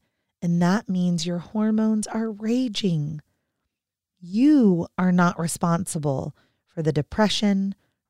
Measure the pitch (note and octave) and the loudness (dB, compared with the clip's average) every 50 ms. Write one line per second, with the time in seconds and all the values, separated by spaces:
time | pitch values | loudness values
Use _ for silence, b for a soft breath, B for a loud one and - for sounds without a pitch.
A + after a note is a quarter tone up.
0 | _ _ _ _ _ _ _ _ - E3+ E3+ E3+ F3 F3 F#3+ A3+ - - F#3 F3+ | _ _ _ _ _ _ _ _ -4 -2 0 2 2 2 2 0 0 -2 -2 -2
1 | F3+ F3+ F3 E3+ D#3+ F3+ F3 F3 D#3 - - G#3+ G#3+ A3 A3 G#3+ A3 A3 A3 G#3+ | 0 0 0 -2 -2 -4 -6 -8 -8 -6 -4 -2 -2 0 0 0 0 0 0 -2
2 | G#3 - - A3 A3+ A3+ G#3+ G3+ A3 G#3+ A#3+ B3+ C4 B3 G3+ - - F#3+ E3+ D3+ | -2 -4 -6 -6 -6 -6 -8 -6 -4 -2 -2 -2 -2 -2 -4 -2 -2 0 0 -2
3 | D3 D3+ D#3 D3+ - _ _ _ _ _ _ _ _ _ _ _ _ _ _ _ | -2 -4 -8 -10 -14 _ _ _ _ _ _ _ _ _ _ _ _ _ _ _
4 | _ _ _ _ F3+ E3+ F#3 A3 C4 D4+ D4+ C#4+ A#3 G3+ F3+ E3 F3+ - _ - | _ _ _ _ -14 -6 -2 2 4 4 6 6 6 6 4 2 0 -4 _ -2
5 | F3+ F#3 F3+ F3+ F3 F3 - - E3 E3 - - - E3+ E3+ E3+ F#3 - - E3 | 0 2 4 4 4 4 2 0 -4 -4 -4 -2 0 0 0 0 -2 -4 -6 -4
6 | C#3+ D3 C3+ - - D3+ - _ _ _ _ _ _ _ _ E3 D#3 D#3+ C#3+ - | -2 -2 -2 -2 -4 -8 -10 _ _ _ _ _ _ _ _ -4 -2 0 0 0
7 | - - - - G#3+ G3 - - G#3+ G3+ G3 G3 G3 G3 G3 - _ _ _ _ | -2 -4 -2 0 0 0 0 0 0 0 0 0 0 -4 -6 -8 _ _ _ _
8 | _ _ | _ _